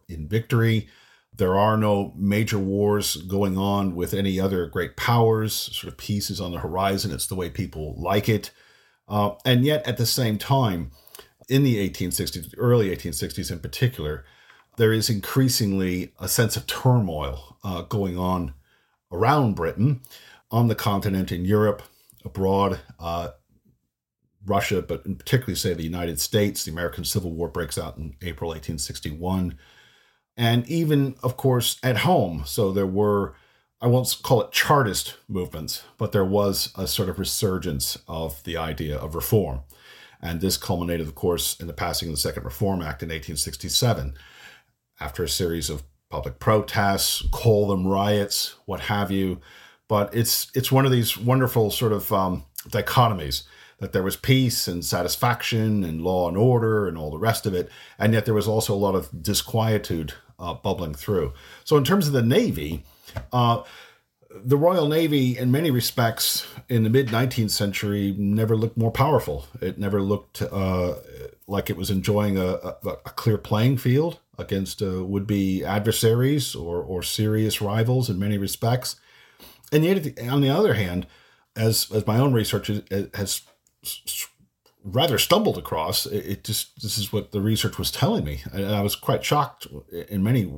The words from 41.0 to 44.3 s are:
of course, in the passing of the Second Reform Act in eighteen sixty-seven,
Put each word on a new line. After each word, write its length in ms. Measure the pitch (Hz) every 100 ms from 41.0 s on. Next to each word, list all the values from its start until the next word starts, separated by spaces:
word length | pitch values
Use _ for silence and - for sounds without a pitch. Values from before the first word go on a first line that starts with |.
| 78
of 60 |
course, 460 | 73 90 85 - -
in 80 | 87
the 60 |
passing 360 | 76 87 76 85
of 60 | 76
the 60 |
Second 220 | - 73
Reform 380 | - - 98 95
Act 220 | 78 73
in 80 | 82
eighteen 260 | 80 73 78
sixty-seven, 800 | - - 92 - 123 90 67 67 -